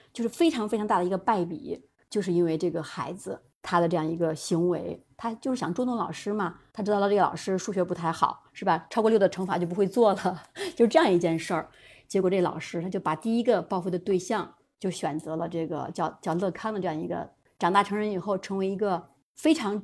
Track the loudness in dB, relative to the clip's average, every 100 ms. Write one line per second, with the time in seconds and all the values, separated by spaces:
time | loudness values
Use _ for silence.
0 | _ -6 -4 2 2 2 -2 -2 0 0
1 | 2 0 0 0 0 -6 -8 -10 _ _
2 | _ -4 2 2 2 2 0 -2 -6 -8
3 | -8 -8 -10 -12 _ _ 0 2 4 2
4 | 0 0 0 -2 0 2 2 0 -4 -10
5 | _ -8 -8 -6 -4 -2 -2 -2 -2 -2
6 | -4 -6 -4 -2 -4 -6 _ -6 0 2
7 | 4 4 4 0 -2 -2 -2 -2 -2 0
8 | -2 2 0 0 _ -4 0 0 0 2
9 | 4 6 4 2 -4 -2 -2 0 0 4
10 | 4 4 -2 -4 -14 -8 -6 2 6 6
11 | 6 4 2 0 -2 -4 -4 -16 -20 -20
12 | _ 0 2 2 0 -2 -8 -6 -4 -4
13 | -2 -2 0 0 2 2 0 -4 -2 -4
14 | 0 0 0 -4 -4 _ _ _ -6 -4
15 | -4 -4 -6 -6 -4 -4 -4 -4 -6 -4
16 | -4 -4 -4 -2 -2 -4 -6 -4 -4 -4
17 | -6 -6 -8 _ _ -2 2 4 2 -2
18 | -2 -4 -2 -4 -4 -4 -2 -2 -2 -2
19 | -4 _ _ 0 2 2 0 -4